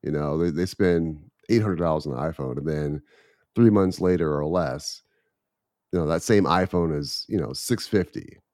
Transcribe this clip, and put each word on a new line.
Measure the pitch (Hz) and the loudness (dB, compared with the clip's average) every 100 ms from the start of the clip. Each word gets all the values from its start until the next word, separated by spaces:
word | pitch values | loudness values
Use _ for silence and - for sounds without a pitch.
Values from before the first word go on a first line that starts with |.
You | - | -4
know, | 73 73 78 | -2 -2 0
they, | 87 | 0
they | 78 92 | 0 -4
spend | - 95 85 82 76 - _ - | 0 2 2 0 -6 -16 _ 0
eight | 117 | 0
hundred | 107 85 | 2 0
dollars | 85 78 73 | 0 0 -2
on | |
the | 62 | -4
iPhone, | 78 - 65 64 | -6 -6 -8 -6
and | 73 | -4
then | 76 73 73 _ _ _ _ _ - | -4 -4 -6 _ _ _ _ _ 4
three | 117 | 6
months | 101 95 92 | 6 2 2
later | 90 87 80 73 | 0 2 0 0
or | 76 | 0
less, | 90 76 67 - - _ _ _ _ _ _ _ _ _ | 0 -2 -6 -10 -14 _ _ _ _ _ _ _ _ _
you | 90 | -2
know, | 78 | 0
that | 82 | 0
same | - 104 | 4 4
iPhone | 85 90 92 90 85 73 | 4 2 2 0 0 -2
is, | 69 - - | -6 -10 -4
you | 101 | -4
know, | 73 | -4
six | 69 - 120 - | -8 -4 -4 0
fifty. | 104 90 - - - _ | -2 -2 -8 -14 -20 _